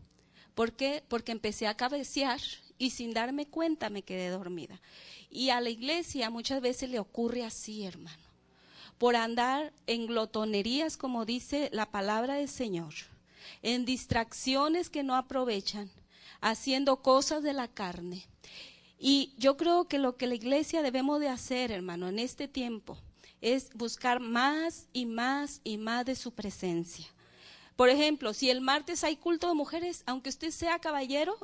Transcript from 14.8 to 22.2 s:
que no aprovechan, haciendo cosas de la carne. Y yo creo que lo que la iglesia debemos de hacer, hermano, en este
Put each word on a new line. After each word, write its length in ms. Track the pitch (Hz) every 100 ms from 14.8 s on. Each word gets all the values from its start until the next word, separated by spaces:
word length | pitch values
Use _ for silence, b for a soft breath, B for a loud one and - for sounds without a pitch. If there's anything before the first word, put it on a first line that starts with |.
| 349
que 120 | 302
no 120 | 269
aprovechan, 760 | 254 262 269 247 202 - 208 196 - - B B B
haciendo 600 | 220 220 269 262 277 262
cosas 400 | 269 262 269 311
de 100 | 294
la 160 | 277 233
carne. 580 | - 185 175 175 185 - - B B B B B B
Y 340 | 262 277 262 -
yo 180 | 269 277
creo 320 | 330 349 349
que 100 | 285
lo 180 | 254 247
que 100 | 254
la 80 |
iglesia 480 | 240 233 285 302 330
debemos 380 | 277 254 269 294
de 80 | 285
hacer, 420 | 247 - 254 247
hermano, 380 | 196 180 175 185
en 100 |
este 300 | 208